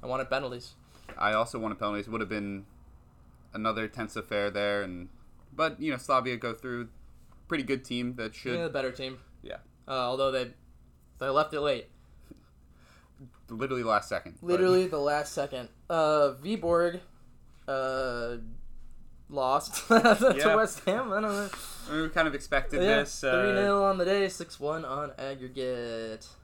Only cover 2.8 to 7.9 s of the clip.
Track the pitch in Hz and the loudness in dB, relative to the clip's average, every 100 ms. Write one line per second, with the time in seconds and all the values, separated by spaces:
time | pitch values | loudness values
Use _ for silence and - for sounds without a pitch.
2.8 | - - - - - - - - 110 110 | -20 -20 -20 -20 -20 -20 -14 -4 -4 -2
3.8 | 110 117 110 - 107 107 104 101 104 101 | -4 -6 -8 -8 -4 -2 0 0 0 0
4.8 | 98 87 90 - - - - 135 160 151 | -4 -8 -12 -18 -20 -20 -20 -4 -4 -2
5.8 | 151 127 - 131 123 120 120 113 131 120 | -6 -6 2 2 2 -4 -4 -6 -8 -8
6.8 | 120 - - - - - - 165 127 135 | -8 -12 -20 -20 -20 -20 -6 -4 0 -2
7.8 | - | -2